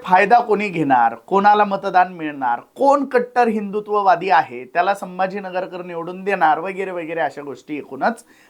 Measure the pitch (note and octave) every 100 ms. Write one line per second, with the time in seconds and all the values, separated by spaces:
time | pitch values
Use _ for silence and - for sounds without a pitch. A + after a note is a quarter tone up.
0 | - G#3 G3+ A#3+ A#3 G3+ G#3 E3 D3 B2+
1 | A#2 A2+ - F#3+ G#3 G#3 G3+ G3 G3 F3+
2 | F#3 F3+ D#3 D3 B2+ A#2+ - - C#4 C#4+
3 | C#4 B3+ - B3 A#3+ G#3+ G3+ G3+ G#3 G#3
4 | G3 E3 F#3 F3 D#3 B2 B2+ C#3 F3 G3
5 | F#3+ F3+ F#3 G3 F#3+ F3+ F#3 F3+ F3+ E3+
6 | E3 F#3 F#3 F#3+ D#3+ D3+ F3+ F#3+ F#3 F3
7 | D#3+ E3 D#3 C#3 C#3+ B2+ - D3+ - C3+
8 | F3 A#3 - _